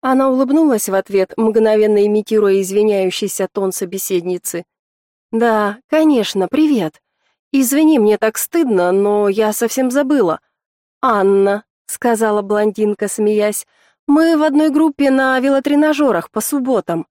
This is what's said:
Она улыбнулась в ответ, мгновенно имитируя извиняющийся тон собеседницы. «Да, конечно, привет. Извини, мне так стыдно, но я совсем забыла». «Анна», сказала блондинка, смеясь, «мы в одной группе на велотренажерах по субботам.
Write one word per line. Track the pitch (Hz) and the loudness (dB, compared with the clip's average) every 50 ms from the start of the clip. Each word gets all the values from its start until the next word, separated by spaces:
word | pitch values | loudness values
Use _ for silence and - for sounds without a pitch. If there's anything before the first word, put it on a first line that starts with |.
Она | - 262 262 262 269 269 | 0 0 0 2 2 2
улыбнулась | 254 254 269 254 269 320 320 302 247 214 - - | 2 0 0 0 2 2 2 2 0 0 -2 -2
в | 190 | -2
ответ, | 196 190 - 202 196 185 - - | -2 -2 0 0 -2 -2 0 -2
мгновенно | - 226 220 214 226 220 220 214 214 214 214 208 202 202 | -2 -2 0 2 2 2 4 4 2 2 2 2 2 2
имитируя | 208 208 214 208 - 220 214 208 202 190 196 | 2 0 -2 -2 0 0 0 2 2 2 0
извиняющийся | 196 185 190 208 208 214 208 196 190 185 185 - 214 196 - - 190 185 | 0 0 0 0 0 2 2 0 -2 -2 -4 -4 -6 -6 -4 -6 -6 -6
тон | _ 208 196 190 | _ -4 -4 -4
собеседницы. | 185 - 196 175 185 196 - - 196 175 170 180 180 175 _ - - 170 175 _ _ _ _ _ _ _ _ _ _ _ _ _ | -4 -6 -8 -8 -8 -10 -6 -4 -4 -4 -2 -2 -6 -6 _ -8 -10 -10 -12 _ _ _ _ _ _ _ _ _ _ _ _ _
«Да, | - 226 233 233 220 214 208 202 208 240 _ _ | -4 0 0 2 2 0 0 -2 -4 -8 _ _
конечно, | - 311 311 311 294 240 202 - - 196 190 175 | 0 2 2 4 2 2 0 -2 -2 -4 -4 -2
привет. | - - 311 302 294 226 180 156 _ _ _ _ _ _ _ _ _ _ _ _ | 0 0 2 2 2 0 -2 -4 _ _ _ _ _ _ _ _ _ _ _ _
Извини, | - 277 262 233 277 285 311 311 320 262 | -2 0 0 2 2 2 4 4 4 4
мне | 208 208 214 | 4 2 2
так | - - 220 214 - | 2 0 -2 -2 -4
стыдно, | - - - 339 330 254 220 185 175 180 | -10 -4 -2 -2 0 2 0 0 2 2
но | 185 196 202 208 208 208 208 202 | 2 0 0 0 0 0 0 0
я | 196 208 220 214 | 0 0 0 -2
совсем | 208 - 240 220 - 269 262 254 | -2 -2 -4 -4 -2 -2 -2 -2
забыла». | 240 277 294 262 302 277 214 170 156 - _ _ _ _ _ _ _ _ _ _ _ _ | 0 -2 0 0 0 0 0 0 -2 -4 _ _ _ _ _ _ _ _ _ _ _ _
«Анна», | - 262 226 202 190 196 196 196 196 196 202 208 - _ _ _ _ | -2 0 0 2 2 2 2 2 2 2 0 -4 -6 _ _ _ _
сказала | - - - - 240 233 214 226 220 208 208 | -16 -14 -4 -2 -2 0 0 0 0 0 -2
блондинка, | 202 196 208 208 214 214 202 - 214 208 208 - 214 202 | -2 -2 -2 0 0 -2 -2 -2 -2 -2 -2 -4 -6 -8
смеясь, | - - 214 208 214 208 208 208 208 - - _ _ _ _ _ _ _ _ | -4 -2 0 0 0 0 0 -2 -4 -6 -12 _ _ _ _ _ _ _ _
«мы | - 285 302 320 330 330 302 | 0 2 2 4 2 2 2
в | |
одной | 302 311 269 294 311 311 | 0 2 2 2 2 2
группе | 269 302 320 320 285 - 285 277 | 2 2 0 0 0 0 0 2
на | 262 269 269 262 262 262 | 2 2 2 0 0 0
велотренажерах | 247 277 277 269 262 285 285 294 302 302 302 277 302 269 208 170 170 - | 0 0 0 0 0 0 0 2 2 2 2 0 0 0 0 0 -4 -6
по | _ 220 | _ -8
субботам. | 214 - 294 285 254 262 262 208 - - 170 170 147 _ | -6 -4 -4 -4 -2 0 -2 -2 -2 -2 -6 -6 -6 _